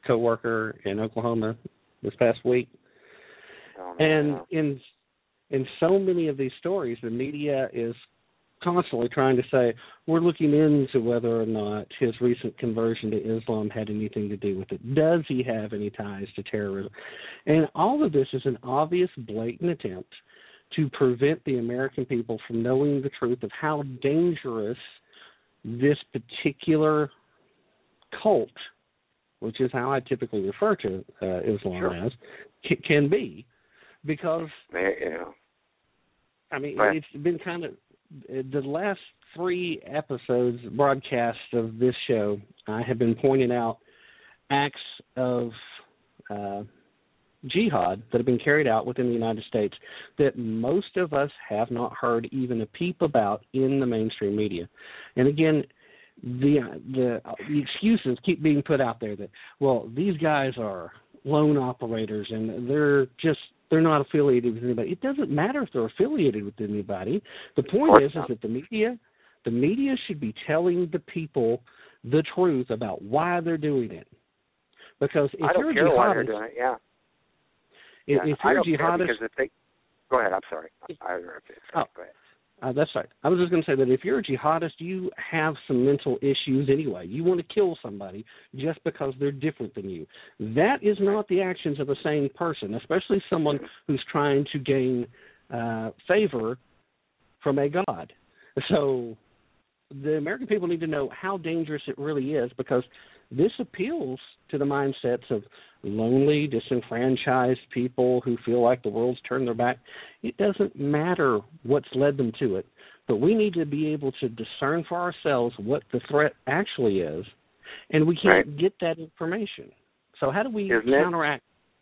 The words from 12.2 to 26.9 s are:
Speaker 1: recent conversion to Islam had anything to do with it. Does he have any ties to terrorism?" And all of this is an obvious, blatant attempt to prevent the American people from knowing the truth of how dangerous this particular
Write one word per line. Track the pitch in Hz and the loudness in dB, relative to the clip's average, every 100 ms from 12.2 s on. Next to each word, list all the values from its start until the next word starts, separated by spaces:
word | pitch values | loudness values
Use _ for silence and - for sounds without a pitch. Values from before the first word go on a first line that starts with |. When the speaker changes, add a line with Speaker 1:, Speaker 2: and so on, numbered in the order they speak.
Speaker 1:
recent | 123 120 110 - | 0 2 -4 -4
conversion | 117 110 113 110 110 | -4 0 0 0 -2
to | 107 | -2
Islam | 110 113 110 110 104 | -2 -4 -2 -2 -2
had | 110 107 | -4 -4
anything | 107 107 110 104 | -4 -4 -4 -6
to | 101 | -4
do | 101 95 | -4 -4
with | 92 | -6
it. | 95 113 | -8 -2
Does | 143 156 170 147 | 2 4 2 0
he | 127 | -4
have | 127 110 104 | -2 -4 -6
any | 104 104 | -6 -6
ties | - 101 98 98 - | -8 -10 -10 -10 -12
to | |
terrorism?" | - 107 101 98 101 - - - - - - | -6 -4 -4 -6 -8 -14 -18 -16 -18 -8 2
And | 156 151 | 4 4
all | 151 202 294 | 2 2 2
of | 240 | 2
this | 143 135 | 2 0
is | 131 139 | -2 -4
an | 110 | -4
obvious, | 123 135 156 180 180 - | -2 0 2 2 0 -4
blatant | 110 107 117 - 170 | -8 -6 -6 -4 -4
attempt | 160 104 92 - - _ - - - _ - | -4 -6 -10 -14 -20 _ -20 -20 -20 _ -2
to | 143 | -2
prevent | - 131 120 139 160 - | 2 2 4 2 0 -2
the | 123 | -2
American | 117 123 135 - 123 | -2 -2 -4 -4 -4
people | 120 113 110 - | -4 -2 -8 -4
from | 117 | -2
knowing | 120 131 147 139 | 2 2 2 0
the | 135 | -4
truth | - 120 123 | -4 -2 -2
of | 104 | -4
how | - 156 151 139 127 | -4 -4 -2 -6 -4
dangerous | 139 156 175 156 131 113 107 123 - - _ - - _ _ _ 110 | 0 2 2 0 -6 -4 -4 -8 -12 -20 _ -20 -20 _ _ _ -10
this | 120 143 143 - | 0 2 2 -4
particular | 120 - - 151 - 165 156 156 | -12 -10 -4 -4 -2 2 4 4